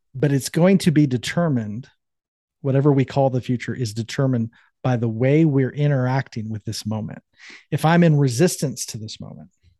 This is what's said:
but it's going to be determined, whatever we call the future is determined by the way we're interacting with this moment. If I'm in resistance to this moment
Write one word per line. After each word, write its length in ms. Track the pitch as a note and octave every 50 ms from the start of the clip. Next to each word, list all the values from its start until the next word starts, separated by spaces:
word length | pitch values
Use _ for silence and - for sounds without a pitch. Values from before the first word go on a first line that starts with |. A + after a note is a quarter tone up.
| _ _ -
but 200 | C3+ D3+ C#3+ C#3+
it's 160 | C3+ - -
going 300 | - E3 E3 F#3 G3 -
to 120 | - F3+
be 160 | C#3+ D3+ D3+
determined, 840 | C3+ B2 A#2 - - - F3 F3 E3 C#3 A#2+ A2 G#2 G#2 A#2 C3+ - _ _ _ _ _ _ _ _ _ _ _ _ _ _
whatever 320 | - C#3 B2+ C#3 C#3 D3+ C#3
we 120 | C3+ C3
call 260 | - - C#3 C3+ C3+
the 100 | B2 B2+
future 340 | - - B2+ A#2 - - A2+
is 200 | B2+ B2+ G#2+ G#2
determined 560 | A2+ A2 - - - C#3 C3 B2+ A#2 A2+ A2+ _ _ _ _ _ _ -
by 140 | C3 B2+
the 120 | A2+ A#2 A2+
way 360 | A2 A2+ B2+ C3 D3 D#3 E3
we're 260 | D#3 C3+ C#3 C3 B2
interacting 800 | - C#3+ D3 D3 C#3+ C3 B2+ B2+ C3 C3+ B2 - - A#2+ G#2+ A2
with 140 | A2 G#2 -
this 200 | - G#2+ - -
moment. 360 | G#2 A2 G#2+ G#2+ - - - _ _ _ _ - - - - _ -
If 140 | - C#3+ -
I'm 180 | D#3 E3+ F3 F3
in 140 | E3 D3+
resistance 680 | C#3+ C#3+ C3 A#2 A#2 E3+ F3+ - - - C3+ A#2+ - -
to 120 | - - A2
this 220 | G#2 G#2+ - -
moment 300 | - - - - - F#3 _ _ _ _ _ _